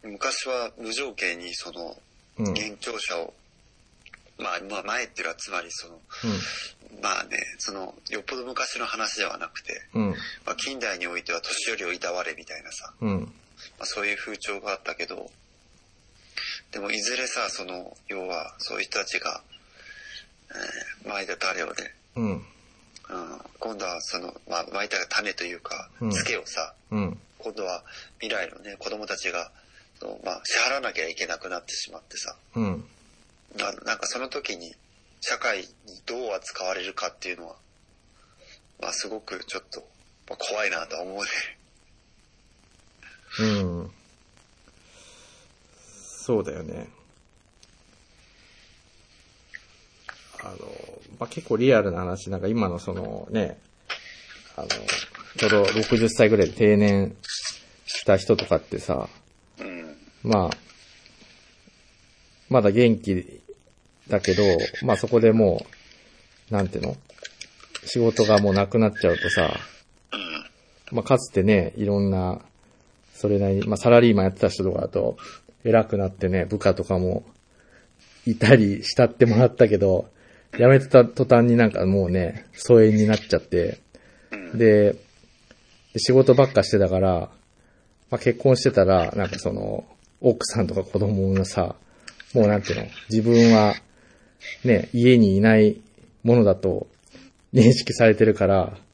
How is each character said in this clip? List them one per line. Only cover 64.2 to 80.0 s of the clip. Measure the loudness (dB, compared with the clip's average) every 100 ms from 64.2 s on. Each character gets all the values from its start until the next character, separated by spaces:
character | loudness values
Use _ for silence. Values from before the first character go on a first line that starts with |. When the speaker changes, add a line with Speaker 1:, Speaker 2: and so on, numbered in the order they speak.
Speaker 2:
け | 0
ど、 | 2 4 2 0 -6
ま | -2
あ、 | -2
そ | 2
こ | 4
で | 6
も | 6 4 2 -6 -20 -20 -20 _ _ _ _ _
う、 |
な | -4
ん | -2
て | -4
い |
う |
の？ | -8 -8 _ _ -20 _ -20 _ -20 -18 -8
仕 | 0
事 | 0 2
が | 4 4
も | 4
う |
な | 2 2
く | 2
な | 2
っ |
ち | 2 0
ゃ |
う | 0
と | -2
さ、 | -2 -2 -4 -12 -20 _ _ _
Speaker 1:
う | -14
ん。 | -12 -14 -16 _ _ _ -8 -6
Speaker 2:
ま |
あ、 |
か | 0 0
つ | 2
て | 0
ね、 | 4 2 2 -4
い | -2
ろ | 0
ん | 0
な、 | 0 -2 -6 -12 _ _ _ _ _ _
そ | -6 -2
れ | 0
な | 2
り | 0
に、 | -2
ま |
あ、 | 0
サ | 6
ラ | 8
リ | 8
ー |
マ | 4
ン | 2
や |
っ |
て | 2
た | -2
人 | 0
と | -2
か | -2
だ | -4
と、 | -2 -2 -4 -14 -20 _ _
偉 | 2 2 2
く | -2
な | -4
っ |
て | -2 -2
ね、 | 0
部 | -2 0
下 | 0
と | 0
か | -2 -2
も | 0 -4 -8 _ _ _ _ _ _ _ _ _ -4
い | 0
た | 8
り | 8 8 0
慕 | -4 2 2
っ | 4
て |
も | 4 6
ら | 4
っ |
た | 6 4
け | 6
ど、 | 4 2